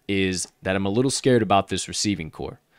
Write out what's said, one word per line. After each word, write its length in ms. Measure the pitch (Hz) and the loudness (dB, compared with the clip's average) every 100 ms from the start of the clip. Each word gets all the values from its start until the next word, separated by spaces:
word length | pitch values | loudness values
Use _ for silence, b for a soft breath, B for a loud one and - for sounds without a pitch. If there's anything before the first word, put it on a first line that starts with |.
| - | -4
is 400 | 98 95 92 - _ | 0 0 -2 -6 _
that 140 | 95 95 | -4 -2
I'm 100 | 98 | 0
a 40 | |
little 200 | 104 131 | 0 0
scared 320 | - 139 123 | 0 2 4
about 260 | 104 98 95 | 4 2 2
this 200 | 95 - | -6 -6
receiving 420 | 85 107 95 78 | -4 -2 -2 -6
core. 300 | - 67 - _ | -10 -12 -12 _